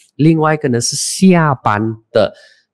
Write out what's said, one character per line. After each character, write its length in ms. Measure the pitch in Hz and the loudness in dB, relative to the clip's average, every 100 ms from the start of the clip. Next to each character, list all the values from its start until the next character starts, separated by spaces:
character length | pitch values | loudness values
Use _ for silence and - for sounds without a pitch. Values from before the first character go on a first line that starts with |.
| _ - | _ 0
另 220 | 151 160 | 0 2
外 160 | 156 | 0
一 20 | 156 | -2
个 120 | 139 | -2
呢 120 | 120 | -2
是 160 | 117 143 | -4 -6
下 580 | - - 190 175 156 | -8 0 2 4 2
班 260 | 143 - 104 113 113 _ | 0 -2 -2 -4 -6 _
的 220 | 117 101 - - _ _ | -2 -2 -4 -20 _ _